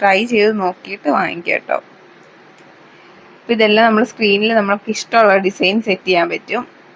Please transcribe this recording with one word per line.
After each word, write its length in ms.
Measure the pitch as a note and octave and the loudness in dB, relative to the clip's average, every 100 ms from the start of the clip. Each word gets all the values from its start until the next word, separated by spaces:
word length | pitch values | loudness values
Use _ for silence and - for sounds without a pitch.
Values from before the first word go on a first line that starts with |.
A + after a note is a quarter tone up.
ട്രൈ 240 | G3+ F#3+ | 0 0
ചെയ്ത് 360 | A#3 A#3 G#3 G#3+ | 0 2 2 0
നോക്കിയിട്ട് 480 | F#3 F#3 - G3 D4 | -4 -6 -12 -8 -2
വാങ്ങിക്കുക 420 | A#3 F3+ E3+ - | -2 -2 -6 -6
കേട്ടോ. 220 | - - | -6 -4
അപ്പൊ 1800 | - - - - - - - - - - - - - - - - - - | -6 -6 -20 -20 -20 -20 -20 -20 -20 -20 -20 -20 -20 -20 -20 -20 -16 -4
ഇതെല്ലാം 340 | A3+ G#3+ G#3+ A3+ | 0 2 4 4
നമ്മൾ 180 | G#3+ | 2
സ്ക്രീനിൽ 500 | A#3+ - G#3+ G3+ G#3+ | 0 -2 0 0 2
നമ്മൾക്ക് 360 | A3+ G3 G3+ - | 0 0 -2 -4
ഇഷ്ടമുള്ള 460 | G#3+ - A#3 G#3+ F#3+ | -10 -2 2 4 2
ഡിസൈൻ 460 | F#3 - F3+ G#3+ | 0 -2 -2 -2
സെറ്റ് 260 | A3 F#3 F#3 | -2 -4 -2
ചെയ്യാൻ 200 | F3 E3+ | 0 -2
പറ്റും. 380 | E3 - A3 - - - | -6 -8 -8 -8 -16 -20